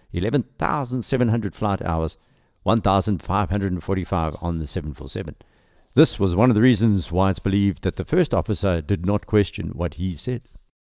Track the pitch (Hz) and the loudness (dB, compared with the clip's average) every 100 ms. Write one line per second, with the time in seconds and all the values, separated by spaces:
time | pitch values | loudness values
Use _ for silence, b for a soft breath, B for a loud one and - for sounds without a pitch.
0 | - 90 98 139 - - - 151 123 127 | -10 -4 0 0 -2 -4 -2 -2 -4 -6
1 | - 131 120 117 101 - 107 98 - 82 | -2 0 2 0 -2 -4 -2 -2 -2 -2
2 | 80 - _ _ _ _ - 113 98 98 | -2 -6 _ _ _ _ 0 0 2 2
3 | 101 95 - 98 95 101 98 90 87 95 | 2 -2 0 -2 0 0 -2 -2 -2 -4
4 | 90 90 80 - 85 82 76 92 76 73 | -2 -2 -2 -4 -4 -4 -4 -6 -6 -8
5 | 69 104 90 - b b b b b - | -8 -8 -8 -12 b b b b b 4
6 | 160 - 98 87 123 107 127 104 110 98 | 4 4 2 4 4 6 4 4 4 2
7 | - 85 95 92 101 98 101 87 92 - | 0 0 2 0 0 2 2 0 -4 -4
8 | 87 180 170 95 - 101 101 85 73 98 | 0 0 2 0 0 -2 0 0 0 -2
9 | 90 101 - 107 98 - 85 - 85 - | 0 -2 2 2 2 -2 -8 -4 -6 -4
10 | 92 78 - 123 - - _ _ _ | -6 -4 -6 -8 -10 -20 _ _ _